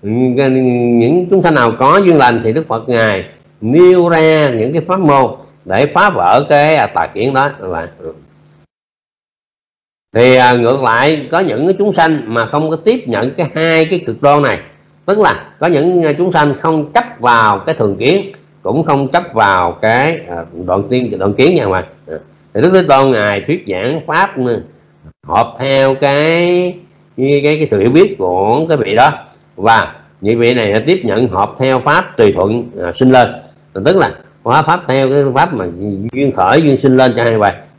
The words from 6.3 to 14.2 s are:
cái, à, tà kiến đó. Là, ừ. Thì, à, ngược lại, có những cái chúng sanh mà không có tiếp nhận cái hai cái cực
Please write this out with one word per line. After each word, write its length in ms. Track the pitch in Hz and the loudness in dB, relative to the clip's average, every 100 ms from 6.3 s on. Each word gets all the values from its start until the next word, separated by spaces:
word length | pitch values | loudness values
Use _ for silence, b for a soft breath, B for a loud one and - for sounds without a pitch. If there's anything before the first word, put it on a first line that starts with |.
| 110 147 | 2 2
cái, 260 | 147 147 156 | 2 2 2
à, 120 | 107 | 0
tà 200 | - 82 | -2 -6
kiến 200 | - 120 | -4 -4
đó. 160 | 135 143 - | -2 -2 -4
Là, 280 | 95 85 85 - | -10 -10 -10 -14
ừ. 140 | 80 - - _ _ _ _ _ _ _ _ _ _ _ _ _ _ _ _ _ _ 113 | -18 -18 -20 _ _ _ _ _ _ _ _ _ _ _ _ _ _ _ _ _ _ 2
Thì, 200 | 123 127 | 4 6
à, 180 | 123 | 4
ngược 300 | 123 117 135 | 2 2 0
lại, 440 | 127 113 139 156 127 | 0 0 0 -2 -2
có 80 | 160 | -2
những 260 | 190 117 160 | -2 -2 -2
cái 80 | 190 | 0
chúng 160 | 202 | -2
sanh 280 | 185 160 156 113 | 0 0 0 -4
mà 200 | 117 113 | -4 -2
không 240 | 147 156 | -2 -4
có 60 | 156 | -4
tiếp 320 | 214 247 - | -2 -2 -2
nhận 240 | 110 120 | -4 -4
cái 180 | - 170 - | -4 -6 -2
hai 300 | 165 160 160 | 0 2 0
cái 140 | 180 135 | -2 -6
cực 140 | 110 | -2